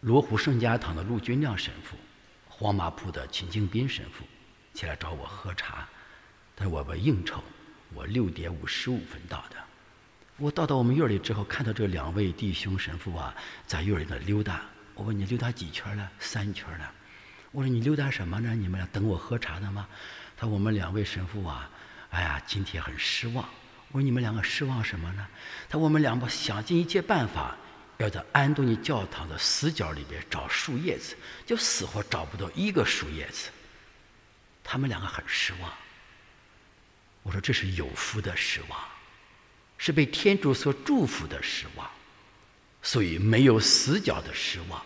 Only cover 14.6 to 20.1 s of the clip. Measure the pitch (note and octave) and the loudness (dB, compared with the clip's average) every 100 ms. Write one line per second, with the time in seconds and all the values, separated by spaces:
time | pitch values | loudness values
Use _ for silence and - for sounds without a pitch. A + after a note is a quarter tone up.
14.6 | - - - - G2+ G#2 G2 A#2+ B2 A#2 | -8 -18 -20 -8 -2 -2 0 0 -2 -4
15.6 | E2+ - G2+ G#2 G2 - - A2 G2+ F#2+ | -6 -8 -6 -6 -6 -10 -6 -2 -2 -4
16.6 | - E2 D#2+ - - - - - - C#3+ | -8 -10 -10 -14 -20 -20 -20 -20 -10 -2
17.6 | C3+ A#2+ B2 D3+ C#3 C3 F2 F#2+ A#2 A2+ | 2 2 4 2 2 -2 -2 -2 0 0
18.6 | F#2 F#2 F2+ G2 G#2+ F2 - A#2+ - E2 | 0 -2 -2 0 0 0 -2 -4 -4 -6
19.6 | G2+ G2+ G2 - - | -6 -6 -8 -12 -16